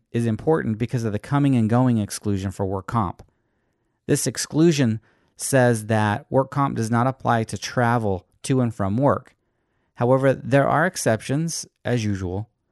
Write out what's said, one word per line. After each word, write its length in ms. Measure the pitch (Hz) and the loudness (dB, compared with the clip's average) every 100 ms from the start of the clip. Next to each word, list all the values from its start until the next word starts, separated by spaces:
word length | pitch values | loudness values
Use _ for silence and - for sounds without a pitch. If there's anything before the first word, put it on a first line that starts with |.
| _ | _
is 160 | 120 117 | -2 -2
important 520 | 107 - 160 123 107 | -2 0 0 0 -4
because 260 | 120 127 | -2 -2
of 80 | 113 | -2
the 60 | 101 | -4
coming 360 | - 143 143 | -2 0 2
and 160 | 123 107 | 2 2
going 280 | 120 127 113 | 2 2 2
exclusion 520 | 101 - 107 98 98 | -2 -4 -4 -2 -4
for 140 | 92 98 | -4 -4
work 200 | 95 - | -6 -4
comp. 340 | 117 90 - - _ _ _ _ _ _ _ - | -2 -2 -6 -18 _ _ _ _ _ _ _ -4
This 200 | 143 - | -2 -2
exclusion 720 | - - 143 170 143 120 110 _ _ _ - | -6 -4 2 4 4 2 0 _ _ _ -12
says 500 | - 135 123 113 107 | 0 2 4 2 0
that 400 | 110 107 104 - | 0 0 -2 -2
work 220 | 131 131 | -2 0
comp 260 | 147 139 120 | -2 -2 -2
does 140 | 113 | -2
not 160 | 117 127 | 0 0
apply 380 | 131 123 117 | -2 -2 0
to 140 | 110 104 | -2 -6
travel 680 | - - 120 120 107 92 - _ | -6 -2 0 2 0 -4 -6 _
to 180 | - 131 | -2 0
and 140 | 117 | 0
from 220 | - 98 107 | -2 -2 0
work. 400 | 143 92 - _ _ _ _ _ _ | 2 0 -4 _ _ _ _ _ _
However, 400 | - 120 131 135 | -2 2 4 2
there 340 | - 117 139 - | 0 2 2 4
are 180 | 139 180 | 2 0
exceptions, 840 | - 127 110 - 139 165 - - _ | -2 0 0 -2 -4 -4 -6 -12 _
as 200 | 117 123 | -4 -2
usual, 440 | 107 95 92 92 107 _ _ | 0 -2 -4 -6 -8 _ _